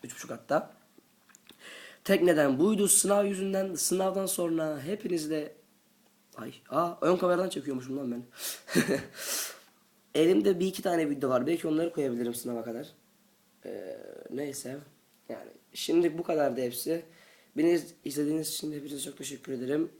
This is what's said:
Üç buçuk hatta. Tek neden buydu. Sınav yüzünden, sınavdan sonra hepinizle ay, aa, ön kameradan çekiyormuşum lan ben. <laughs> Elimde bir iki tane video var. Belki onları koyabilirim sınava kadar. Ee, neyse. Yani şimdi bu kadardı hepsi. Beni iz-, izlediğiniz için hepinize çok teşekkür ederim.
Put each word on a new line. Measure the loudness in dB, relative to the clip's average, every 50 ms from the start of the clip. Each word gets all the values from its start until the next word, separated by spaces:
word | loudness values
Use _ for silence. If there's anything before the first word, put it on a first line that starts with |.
| -14
Üç | -16 -14
buçuk | -14 -10 -10
hatta. | -10 -12 -4 _ 0 0 0 -2 -16 _ _ _ _ -20 _ _ _ _ _ _ -20 -20 _ _ -20 _ -20 -20 -18 -18 -20 -20 -20 -16 _
Tek | 4 4 6
neden | 8 6 6 6 6 4 4 4
buydu. | 4 4 4 4 4 4
Sınav | 4 4 4 4 4 4 4
yüzünden, | 2 0 -2 -2 -2 0 0 -2 -2 -2
sınavdan | -2 -2 0 0 2 2 0 0 0 -2
sonra | -2 -2 -2 0 0 0 0 0 -2 -4 -4
hepinizle | -4 -6 -6 -6 -4 -2 -2 -2 -2 -2 -2 -4 -4 -6 -12 -18 _ _ _ _ _ _ _ _ _ _ _ _ _ _ -16 -14
ay, | -12 -12 -14 -16 _ -4
aa, | 0 0 0 0 -2 0
ön | 2 2 4 4
kameradan | 4 2 2 2 0 -2
çekiyormuşum | -4 -6 -6 -4 -6 -6 -6 -6 -6 -6
lan | -4 -4
ben. | -6 -6 -8 -12 -14 -10 -10 -10 -10 -10 -12 -2 0 0 2 2 0 -2 -4 -8 -14 -12 -8 -6 -6 -6 -6 -8 -10 -14 -20 _ _ _ _ _ _ _ _ _ _
<laughs> | 4
Elimde | 6 6 6 6 6 4 4 4
bir | 2 -2
iki | -2 -2
tane | -2 0 2 2 2 0
video | 0 0 0 2
var. | 2 2 2 2
Belki | 0 0 0 0
onları | 0 2 0 0 0
koyabilirim | -2 -2 0 0 0 -2 -2 -4
sınava | -4 -6 -6 -6 -6 -6
kadar. | -6 -8 -8 -8 -12 -16 _ _ _ _ _ _ _ _ _ _ _ _ _ _
Ee, | -12 -10 -10 -10 -10 -12 -12 -14 -16 -16 -16 -14 -10
neyse. | -8 -6 -6 -6 -8 -10 -10 -10 -10 -10 -12 -18 _ _ _ _ _ _ _ _
Yani | -12 -12 -12 -16 -20 -20 _ _ _
şimdi | -8 -2 2 4 4 4 4 2 -2
bu | -2
kadardı | 0 2 2 2 2 2 0
hepsi. | -2 -2 -4 -4 -2 -2 -2 -2 -4 -10 -20 -20 -20 -20 -20 _ _ _ _ 2
Beni | 4 4
iz-, | 4 4 0 -4 -16 _ _
izlediğiniz | -6 -2 -2 0 0 0 -2 -2 -4
için | -6 -6 -6 -6
hepinize | -8 -8 -8 -10 -8 -8
çok | -8 -10 -10 -10
teşekkür | -10 -10 -10 -12 -8 -8 -6
ederim. | -6 -2 0 0 0 0 -2 -4 -16